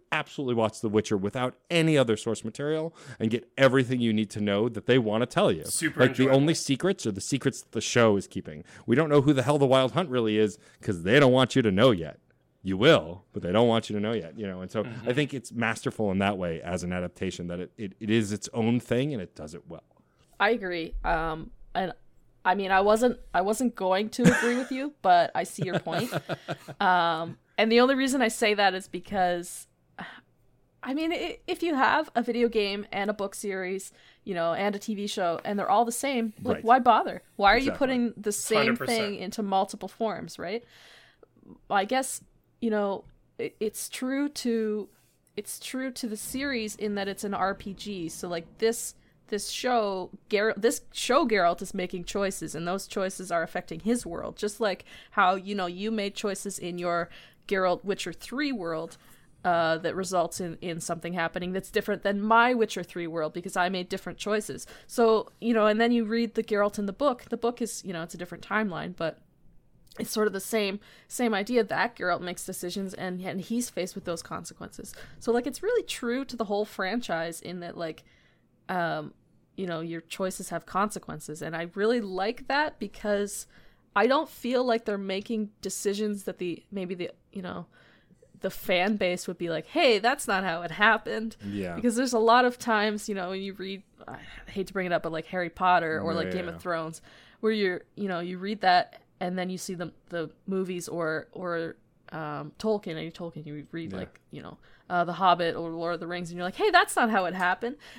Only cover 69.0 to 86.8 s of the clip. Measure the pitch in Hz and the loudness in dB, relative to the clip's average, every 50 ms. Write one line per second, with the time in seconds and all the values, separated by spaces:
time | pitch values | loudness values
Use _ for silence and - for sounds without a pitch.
69 | 170 160 - - - _ _ _ _ - - - _ _ _ _ - - - - | -4 -4 -6 -8 -18 _ _ _ _ -20 -20 -20 _ _ _ _ -20 -20 -10 -10
70 | - - - 220 214 214 185 196 - - 233 220 208 196 190 208 - - - - | -8 -6 -2 0 0 0 0 -4 -6 -2 -2 0 0 0 -4 -6 -10 -16 -20 -20
71 | _ - - - 247 226 220 190 208 214 247 240 220 - - 160 185 - - - | _ -12 -6 -2 0 0 0 0 -2 0 2 0 2 2 0 0 0 -2 -2 -4
72 | 175 180 175 - 175 180 175 - - - 185 - - 180 175 202 196 190 185 - | -2 0 0 0 -2 -8 -8 -8 -10 -10 -10 -8 -8 -6 -6 -6 -6 -8 -8 -8
73 | 185 185 180 180 185 190 - 196 175 - 226 240 240 - - 185 175 180 - 196 | -8 -6 -6 -6 -6 -6 -6 -6 -6 -4 -2 -2 -2 -4 -4 -6 -6 -6 -6 -10
74 | - 180 170 165 - - 165 175 170 - - - 175 - - - - - - - | -6 -6 -6 -6 -8 -10 -10 -12 -12 -12 -16 -14 -16 -16 -14 -14 -16 -16 -14 -16
75 | - - - - - 247 226 240 240 285 247 - - 415 494 453 - - - - | -18 -18 -16 -10 -2 0 0 0 0 -2 -8 -6 -4 0 0 0 0 -2 -8 -6
76 | - 233 240 262 277 - 254 233 226 185 208 202 214 - - - 190 185 214 247 | -4 -4 -2 -4 -4 -6 -6 -6 -4 -2 -2 -2 -2 -4 -4 -6 -4 -2 -2 -4
77 | 240 - 180 165 165 170 165 - - - 175 180 170 170 - - 170 160 156 - | -4 -4 -4 -4 -4 -6 -8 -10 -10 -10 -10 -10 -10 -12 -10 -8 -8 -8 -8 -10
78 | _ _ _ _ _ _ _ _ _ _ _ _ _ - 185 180 170 165 156 156 | _ _ _ _ _ _ _ _ _ _ _ _ _ -4 -2 -2 0 -2 -2 -4
79 | 151 147 - _ _ _ _ _ _ _ - - 190 175 170 160 165 170 165 165 | -6 -10 -14 _ _ _ _ _ _ _ -10 -8 -6 -4 -4 -4 -6 -6 -8 -10
80 | - - - - 190 185 185 - 185 - 175 170 - - - 185 202 214 - 185 | -10 -10 -8 -4 -4 -4 -4 -6 -10 -8 -8 -10 -8 -4 0 0 0 0 -2 -8
81 | - - 156 156 - - 151 165 156 160 165 165 170 175 - 190 202 220 240 240 | -10 -10 -12 -12 -10 -12 -10 -8 -8 -8 -6 -6 -8 -6 -4 0 2 2 2 2
82 | 208 196 185 185 190 220 - - - - 269 285 302 302 - - 208 202 - - | 0 -2 -4 -2 -2 -2 -4 -6 -4 -2 0 0 0 0 -2 -8 -10 -10 -10 -8
83 | - 208 208 202 202 202 - - - _ _ - - - _ _ _ _ - 202 | -2 -2 0 0 0 -4 -6 -10 -14 _ _ -20 -20 -20 _ _ _ _ 2 4
84 | 202 240 262 302 320 - - - - 240 254 254 240 202 226 233 233 226 202 196 | 4 6 4 2 0 -2 -8 -8 -4 -2 0 0 2 2 0 0 0 -4 -4 -4
85 | 196 190 190 196 208 - 233 214 214 208 _ _ - 202 - - - 208 196 202 | -4 -4 -4 -4 -4 -4 -4 -4 -4 -6 _ _ -10 -8 -8 -2 -2 -2 -2 0
86 | 214 208 208 202 - 190 185 - 180 180 160 - _ - 202 196 | -2 -2 -4 -4 -6 -10 -8 -6 -6 -6 -6 -8 _ -12 -8 -8